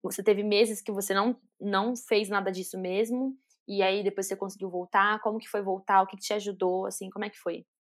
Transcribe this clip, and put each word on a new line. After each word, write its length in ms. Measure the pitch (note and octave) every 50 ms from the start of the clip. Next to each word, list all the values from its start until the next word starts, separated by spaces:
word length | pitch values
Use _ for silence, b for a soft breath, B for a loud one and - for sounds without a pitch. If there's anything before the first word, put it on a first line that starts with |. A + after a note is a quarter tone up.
| -
Você 200 | F3+ F#3 - F#3+
teve 200 | G#3+ G#3 G3 G#3
meses 380 | G#3+ G#3 G3+ A#3 A3 A3 -
que 100 | - -
você 220 | G3+ G3 G3 - G3
não, 260 | G3 G#3 A#3+ A#3+ - _ _ _ -
não 360 | F#3+ G3+ G3 F#3+ G#3 A#3 B3+
fez 340 | A#3 - - A3+ G#3 G#3+ F#3+
nada 220 | G#3 G3 F#3+ F#3+
disso 280 | F#3 F#3 F#3 - - F#3+
mesmo, 580 | F#3 F3+ F#3 G3+ A3+ A3+ A#3+ B3 C4 C4+ C4+ - _ _ _ _ _ -
e 160 | G3+ G3 F#3+
aí 200 | F#3+ F#3+ G#3 G3
depois 240 | G3 G3 G3 F#3+ -
você 80 | G3 F#3+
conseguiu 320 | G3+ F#3+ F#3+ - F#3+ F#3
voltar? 520 | F3 F3+ F3+ - - G3 G3 G#3 G#3+ G#3+
Como 180 | - A3 G#3+ A3+
que 100 | - -
foi 120 | - G#3 G3
voltar? 380 | F#3+ F#3+ F#3+ F#3+ - G3+ F#3+ F#3
O 40 | F#3+
que 100 | - G3
que 60 | -
te 100 | - G#3
ajudou, 520 | G#3 G3 G3+ G3 F3+ F#3 F3+ F3+ F#3 F#3+ G3
assim, 220 | F#3 - F#3+ F#3+
como 160 | - G3 G#3
é 40 | G#3
que 80 | - -
foi? 260 | - F3+ E3+ E3+ F3 _ _ _